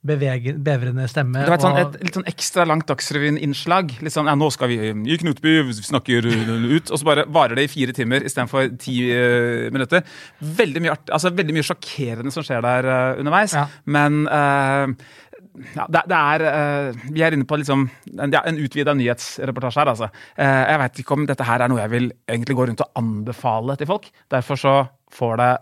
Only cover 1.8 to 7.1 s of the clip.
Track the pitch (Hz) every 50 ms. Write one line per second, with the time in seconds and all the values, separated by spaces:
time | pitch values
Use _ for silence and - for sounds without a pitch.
1.8 | - 143 - - 196 180 - 185 185 - - - - - - 185 175 165 156 160
2.8 | 156 - 139 - - - 139 147 143 151 147 156 160 143 139 139 - 170 175 190
3.8 | 185 151 123 110 - 156 - 160 151 151 147 139 156 151 135 - 131 123 120 113
4.8 | 107 110 107 107 107 123 160 160 165 170 139 - - 156 160 160 147 127 113 107
5.8 | 101 - 147 127 - - 123 120 113 120 117 110 113 113 113 113 117 120 143 165
6.8 | - - 151 131 143 151